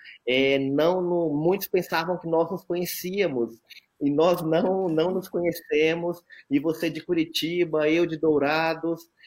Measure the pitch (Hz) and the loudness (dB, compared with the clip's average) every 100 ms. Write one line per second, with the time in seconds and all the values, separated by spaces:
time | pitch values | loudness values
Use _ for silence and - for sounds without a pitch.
0 | - - - 127 135 139 135 143 160 185 | -20 -8 0 2 4 2 0 2 2 2
1 | 175 175 170 147 160 196 - 190 175 165 | 0 0 0 0 0 0 0 -2 0 -2
2 | 165 175 170 160 165 185 - 175 180 - | -2 -4 -2 0 0 -4 -6 -6 -4 -6
3 | 180 196 180 131 117 113 - - _ - | -6 -2 -2 -2 -4 -6 -20 -20 _ -4
4 | 143 143 170 175 160 160 185 190 185 156 | -2 2 2 2 2 2 2 0 0 0
5 | 175 190 - - 175 170 - 151 160 170 | 0 -2 -4 -2 -2 -4 -2 2 2 0
6 | 170 170 _ - - 139 151 156 165 151 | -4 -6 _ -18 -2 0 0 -2 -2 -4
7 | - 170 160 - 156 175 170 156 151 165 | -2 -2 -2 -2 -2 -2 0 2 2 2
8 | 170 160 160 147 139 156 165 156 165 165 | 0 0 2 2 2 2 0 -2 -4 -6
9 | - _ | -10 _